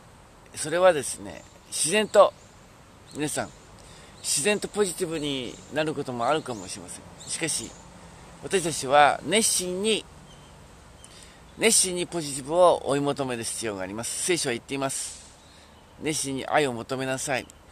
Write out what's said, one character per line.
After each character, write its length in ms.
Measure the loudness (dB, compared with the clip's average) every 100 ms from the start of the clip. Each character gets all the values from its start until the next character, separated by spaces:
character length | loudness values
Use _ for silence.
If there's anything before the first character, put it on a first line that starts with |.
| -20 -20 -20 -20 -16
そ 160 | -10 -2
れ 80 | 6
は 140 | 6
で 100 | 6
す 160 | 0 -8
ね、 260 | -12 -14 -18 -20 -10
自 220 | -4 0
然 180 | 2 4
と、 240 | 8 6 4 -20 -20 -20 -20 -20 -20 -14
皆 140 | -8 -4
さ 160 | -4
ん、 60 | -6 -10 -20 -20 -20 -20 -20 -10
自 220 | -4 -2
然 160 | 0 0
と 80 | -2
ポ 180 | -2
ジ 100 | -2
テ 100 | -2
ィ 40 | -4
ブ 100 | -4
に 360 | -4 -4 -6 -12 -8
な 100 | -4
る 100 | -2
こ 100 | -4
と 80 | -4
も 140 | -2 0
あ 60 |
る 100 | 0
か 120 | -2
も 120 | -8 -10
し 80 | -12
れ 60 |
ま 60 | -14
せ 120 | -16
ん。 300 | -18 -16 -10
し 80 | -4
か 100 | -4
し、 220 | -4 -8 -14 -20 -20 -20 -20 -20 -14
私 220 | -2 -2
た 80 | 0
ち 140 | -2 4
は 340 | 6 6 4
熱 220 | 0 2 2
心 360 | 0 -2 -2
に、 220 | -2 -2 -4 -18 -20 -20 -20 -20 -20 -20 -20 -20 -20 -20 -20 -20 -16 0
熱 180 | 2 4
心 200 | 2 -2
に 100 | -4
ポ 140 | -4
ジ 140 | -6 -6
テ 60 |
ィ 20 |
ブ 100 | 0
を 320 | 6 8 6 2
追 80 | 0
い 40 |
求 240 | 0 0 -2
め 100 | -4
る 80 |
必 220 | -6 -4 -4
要 100 | -4
が 60 |
あ 40 | -6
り 80 |
ま 100 | -6
す。 200 | -8 -4
聖 120 | -2 0
書 120 | -2
は 20 |
言 60 | -4
っ 40 |
て 100 | -4
い 40 | -4
ま 120 | -4
す。 340 | -4 -8 -12 -20 -20 -20 -20 -20 -20 -20 -8
熱 200 | -4 -4
心 160 | -4 -6
に 100 | 0
愛 200 | 2 2
を 60 |
求 240 | -2 -6 -4
め 100 | -4
な 120 | -4
さ 200 | -2 -4
い。 80 | -4 -16 -20